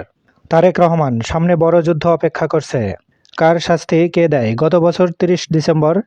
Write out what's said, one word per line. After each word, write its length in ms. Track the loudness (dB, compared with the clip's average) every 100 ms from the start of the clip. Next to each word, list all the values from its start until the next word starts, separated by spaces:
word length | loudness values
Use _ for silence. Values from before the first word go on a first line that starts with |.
| -12 _ _ _ -2
তারেক 300 | 2 2 2
রহমান, 400 | 2 2 0 -2
সামনে 360 | -4 -2 0 2
বড় 260 | 2 2
যুদ্ধ 260 | 0 -2 0
অপেক্ষা 400 | 0 -2 -2 -2
করছে। 460 | -2 -2 -4 -4 -8 _ _ _ 0
কার 220 | 2 2
শাস্তি 500 | 0 -2 0 0 0
কে 180 | 0 0
দেয়? 280 | 0 -2 0
গত 200 | 0 2
বছর 320 | 0 0 -2
তিরিশ 360 | 0 -2 -2 -2
ডিসেম্বর 480 | -2 0 0 2 0